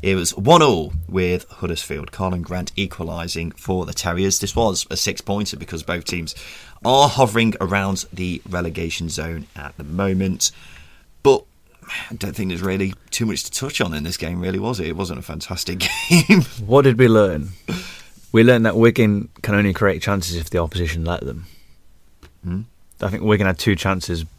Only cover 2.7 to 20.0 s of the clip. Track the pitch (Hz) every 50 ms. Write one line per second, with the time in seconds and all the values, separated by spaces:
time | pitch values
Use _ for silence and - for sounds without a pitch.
2.7 | - - 101 90 - - 90 82 82 85 82 87 - 80 82 82 - - - -
3.7 | 92 92 87 - 90 - - 92 85 90 98 98 95 - 104 101 - 117 117 107
4.7 | 92 - - - - 92 - 104 95 - - - 101 104 107 - - 71 80 -
5.7 | 90 82 78 - 87 87 80 - 90 87 82 76 - - - - - - - -
6.7 | - - - 117 127 135 143 143 - 131 135 110 104 117 113 110 101 - 95 87
7.7 | 101 101 98 98 98 92 - - - 90 92 90 87 - _ - 90 90 87 82
8.7 | 80 92 87 82 - - 87 80 76 - 73 82 82 80 71 _ _ 78 73 71
9.7 | - - 73 71 80 92 98 98 95 92 95 95 90 - - - - - - -
10.7 | - - - - - - _ _ _ - _ 139 131 - - _ _ _ _ _
11.7 | _ _ - - - - - - 113 117 98 98 - - 104 92 87 85 92 95
12.7 | 95 98 98 95 95 - _ _ - - 117 107 92 - - - - - 135 143
13.7 | - - 123 90 76 73 73 85 - - 80 80 87 87 90 92 95 95 101 113
14.7 | 127 98 82 78 80 85 98 85 82 - - - 80 80 - - 92 - - -
15.7 | 92 92 92 - - - - - 170 170 139 - 226 185 - - - - 107 98
16.7 | 120 139 135 135 120 113 127 117 113 110 104 95 85 76 71 92 92 - _ -
17.7 | 165 180 - - - - - - - - - - - 113 113 123 127 117 113 113
18.7 | 85 110 113 120 117 - 117 107 104 101 - - _ - - - 104 101 104 101
19.7 | 90 - 107 98 87 85